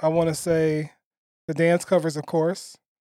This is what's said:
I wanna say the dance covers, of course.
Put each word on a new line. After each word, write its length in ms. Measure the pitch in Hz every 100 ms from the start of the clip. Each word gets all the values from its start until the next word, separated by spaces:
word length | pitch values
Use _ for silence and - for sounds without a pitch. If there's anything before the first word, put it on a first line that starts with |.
I 80 | 160
wanna 260 | 165 165
say 580 | 151 170 160 156 151 151 _ _ _ _ _ -
the 60 |
dance 300 | 160 165 175
covers, 320 | - 180 160 147
of 80 | -
course. 500 | 165 165 190 - - _ _